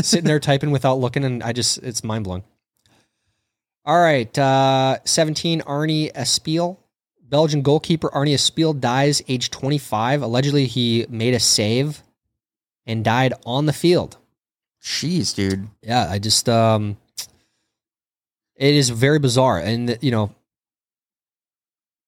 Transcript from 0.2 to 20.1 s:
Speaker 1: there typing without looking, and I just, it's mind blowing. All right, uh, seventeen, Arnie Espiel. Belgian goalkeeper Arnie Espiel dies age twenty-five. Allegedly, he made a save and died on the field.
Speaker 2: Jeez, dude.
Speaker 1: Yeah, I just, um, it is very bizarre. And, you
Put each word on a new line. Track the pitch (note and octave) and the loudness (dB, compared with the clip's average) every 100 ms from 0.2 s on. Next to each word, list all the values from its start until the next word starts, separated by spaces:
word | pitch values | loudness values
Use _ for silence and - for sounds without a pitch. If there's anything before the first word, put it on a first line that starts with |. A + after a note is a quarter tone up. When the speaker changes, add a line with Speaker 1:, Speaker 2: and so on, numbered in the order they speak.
| D#3 | 2
Speaker 1:
there | D3+ | 0
typing | D3 C#3 D3+ | 2 0 0
without | C#3 C3+ C3 | 0 2 0
looking, | B2 C#3 | 0 -2
and | C3+ A#2+ | -4 -4
I | A#2 | -4
just, | A#2+ A#2 - | -4 -2 -4
it's | B2+ - | -6 -8
mind | A2+ A2 | -6 -6
blowing. | G2 F2+ - _ _ _ _ _ _ _ _ _ _ _ _ _ | -4 -8 -10 _ _ _ _ _ _ _ _ _ _ _ _ _
All | C#3+ E3 | 0 2
right, | E3+ C#3+ A2 - | 4 2 0 0
uh, | C3+ C3 C3+ C3+ C3 B2+ | 2 4 4 2 2 0
seventeen, | - - D#3 D3+ E3+ E3 | -2 0 0 -2 -2 -4
Arnie | - C#3+ D#3 D#3 D#3 | -4 -4 -2 -2 -2
Espiel. | C#3+ C#3 - - D#3+ F3 F#3 _ _ _ _ | -4 -2 -2 -2 -2 -2 -6 _ _ _ _
Belgian | B2+ C#3+ D#3+ D3 | _ 2 2 2
goalkeeper | C3+ D3+ - E3 D3+ | 2 2 2 -2 0
Arnie | C#3+ D3 | -2 0
Espiel | C3+ - - D#3+ D3 | 2 0 0 0 0
dies | B2 B2+ C#3+ D3 - | 0 2 2 0 -2
age | B2+ - | -4 -4
twenty-five. | - C3 D3 - G#2+ A#2 D3 | -6 -4 -4 -2 -2 0 -2
Allegedly, | A#2 A#2+ C#3+ C#3+ C3 | 0 0 2 0 0
he | A#2+ A#2+ A#2 A2+ | 0 0 0 -2
made | A#2 A#2 | -2 0
a | B2 | 0
save | - - G#2 A#2 D3 D3 _ _ _ _ _ _ _ _ | 2 0 0 0 -2 -6 _ _ _ _ _ _ _ _
and | - A2+ | -6 -2
died | A2 A#2+ C3 A#2 | 0 2 2 -2
on | - B2+ D3+ | -4 -2 -2
the | |
field. | C#3+ E3 E3+ E2 - _ _ _ _ _ _ | 0 2 2 0 -10 _ _ _ _ _ _
Speaker 2:
Jeez, | - - C#3+ F3+ G#2+ | -10 -6 -2 -2 -2
dude. | - G2 F#2+ G#2 - | -2 -2 -2 -6 -16
Speaker 1:
Yeah, | G#2+ A#2+ G2 | -4 -2 -2
I | G2+ | -4
just, | G#2 - - | -2 0 2
um, | A2+ A2+ A2 G#2 G2+ _ - - _ _ _ _ _ _ _ _ _ _ _ _ _ | 2 4 2 -2 -8 _ -18 -18 _ _ _ _ _ _ _ _ _ _ _ _ _
it | C#3 | 2
is | D3 B2+ | 4 2
very | A#2 C3+ D#3 | 2 2 4
bizarre. | C#3 A#2+ C3 F#2 | 2 2 2 2
And, | F2 A#2 A#2+ A2+ | -2 -2 -2 -2
you | C#3 | 0